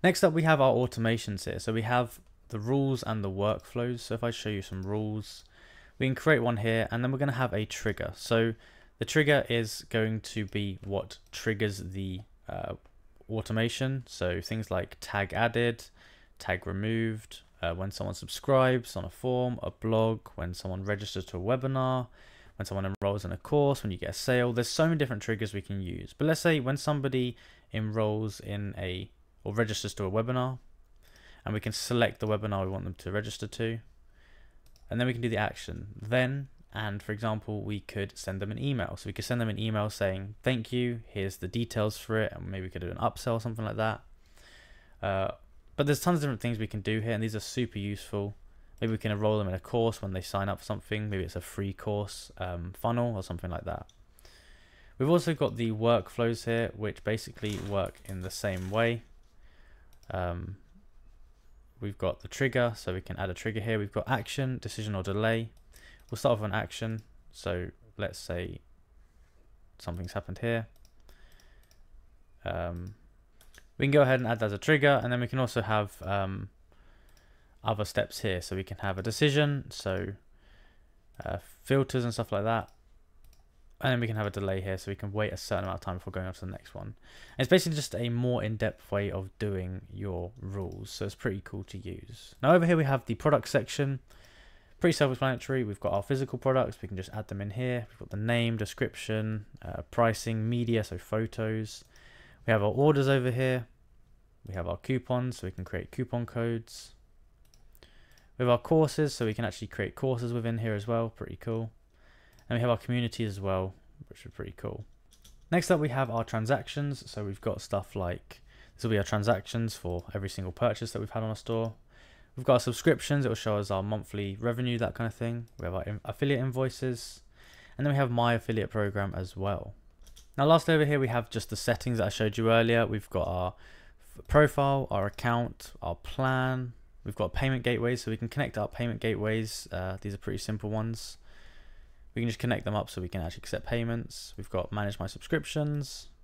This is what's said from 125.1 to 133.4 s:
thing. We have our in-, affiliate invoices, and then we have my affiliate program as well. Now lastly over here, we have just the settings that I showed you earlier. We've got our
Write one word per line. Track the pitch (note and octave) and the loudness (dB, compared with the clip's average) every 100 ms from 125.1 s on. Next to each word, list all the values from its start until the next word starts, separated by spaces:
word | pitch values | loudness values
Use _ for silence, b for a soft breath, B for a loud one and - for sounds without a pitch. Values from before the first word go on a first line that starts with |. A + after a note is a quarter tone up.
thing. | - A#2 A#2 A#2 - | -2 -4 -4 -8 -8
We | F2 | -4
have | |
our | F#2 | -4
in-, | - G#2+ | -4 -6
affiliate | - A2 C#3+ C#3 | -8 -2 2 2
invoices, | C3 B2+ C3 - C3 A#2+ - - - B B B B B | 2 0 -2 0 -4 -4 -8 -16 -20 B B B B B
and | C#3+ | 2
then | |
we | C#3 | 4
have | C3+ | 4
my | A#2+ A#2+ | 6 6
affiliate | A#2 - A2 G2+ | 4 2 0 0
program | A2 G2+ G2+ G2 | 0 0 0 -2
as | F#2+ F#2 - | -2 -6 -4
well. | G2 G2 - - - - - - - - | -2 -2 -6 -14 -20 -20 -20 -20 -14 2
Now | C#3+ | 8
lastly | E3 - | 8 8
over | D#3+ | 6
here, | D3 D3 | 6 4
we | C3 | 4
have | A#2+ A2+ | 2 0
just | A2+ - | -4 -4
the | G#2 | -4
settings | - A#2+ - A#2 | 0 0 0 2
that | G2 | 2
I | |
showed | - A2 G#2 | 2 0 2
you | A2+ | 4
earlier. | A2+ A2+ A#2 | 6 6 4
We've | A2 G#2 - | 4 0 -2
got | F#2 - | -2 0
our | F2+ | 0